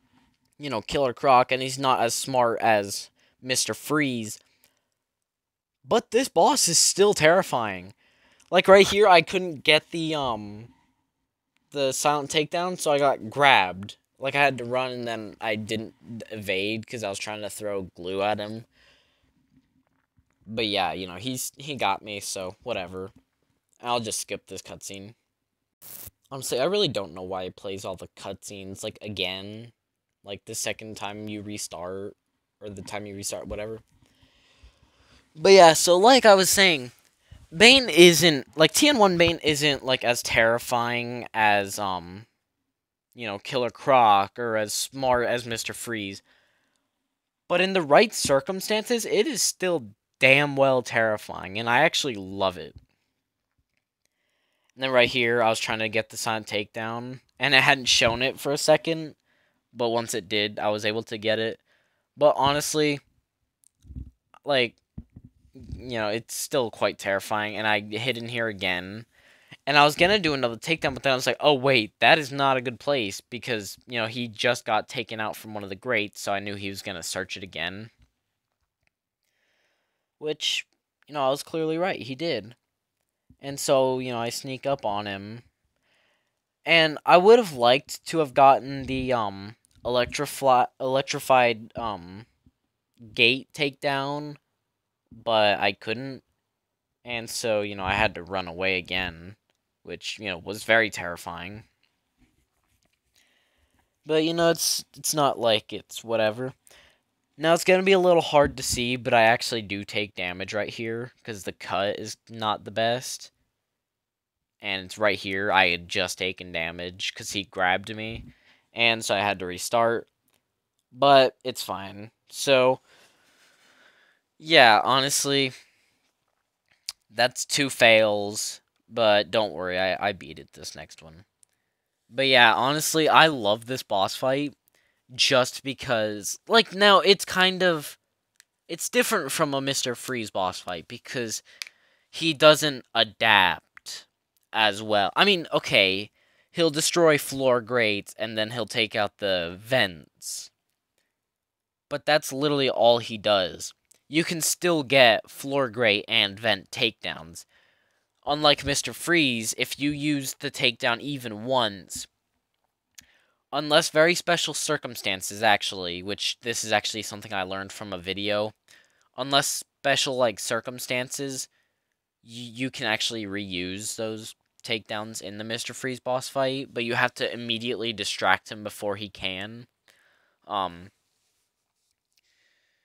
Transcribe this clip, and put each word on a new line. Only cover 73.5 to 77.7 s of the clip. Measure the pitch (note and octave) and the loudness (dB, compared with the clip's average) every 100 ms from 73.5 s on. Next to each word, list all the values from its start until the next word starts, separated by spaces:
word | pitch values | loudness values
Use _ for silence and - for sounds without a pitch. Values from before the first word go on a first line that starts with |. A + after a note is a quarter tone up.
| A2+ G2 - - | -6 -6 -14 -10
you | A#2+ | -6
know, | A2+ | -6
he | A#2+ A#2+ | -6 -10
just | G2+ B2 B2 | -4 -2 -2
got | - G#2+ - | -2 -4 -2
taken | - A2+ A2 | -8 -10 -8
out | G#2+ | -8
from | - A2 | -8 -12
one | G#2+ | -12
of | G2+ | -12
the | |
grates, | G2 B2+ A2+ G#2 - | -12 -4 -2 -2 -8
so | - | -6
I | G2+ | -4
knew | G2+ | -4
he | G2+ G2 | -8 -10
was | G2 | -10
gonna | G#2+ F2+ | -10 -10
search | - F#2 F#2+ G2 | -8 -8 -8 -12
it | |
again. | F#2+ D#2+ E2+ | -12 -8 -8